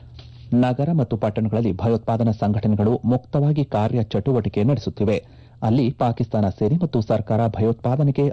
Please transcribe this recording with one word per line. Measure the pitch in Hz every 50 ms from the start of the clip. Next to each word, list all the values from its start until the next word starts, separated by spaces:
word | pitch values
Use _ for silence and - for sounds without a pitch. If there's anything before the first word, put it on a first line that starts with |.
| - - - - - - - - - - 123
ನಗರ | 120 127 127 123 131 143 160
ಮತ್ತು | 170 156 120 - 117
ಪಟ್ಟಣಗಳಲ್ಲಿ | 101 117 107 - 117 110 107 107 113 117 107
ಭಯೋತ್ಪಾದನಾ | 90 90 92 117 117 110 - - 113 110 117 113
ಸಂಘಟನೆಗಳು | 107 - 101 104 104 107 - 107 107 101 104 107 123 - -
ಮುಕ್ತವಾಗಿ | 113 127 127 - - - 147 143 147 151 147 135
ಕಾರ್ಯ | - - 104 107 117 127 123 107
ಚಟುವಟಿಕೆ | - - 104 - 139 127 120 107 104 - 104 104
ನಡೆಸುತ್ತಿವೆ. | 131 147 117 - 95 - - 107 104 104 - - - - - - - - -
ಅಲ್ಲಿ | - 110 113 143 123 113
ಪಾಕಿಸ್ತಾನ | - - 135 120 113 - 123 - - 110 104 95
ಸೇನೆ | - - 107 107 151
ಮತ್ತು | 175 175 151 - 120
ಸರ್ಕಾರ | 107 - 113 104 104 - 110 110 117
ಭಯೋತ್ಪಾದನೆಗೆ | 113 - 95 107 113 113 - - 123 127 147 147 143 131 - 143 143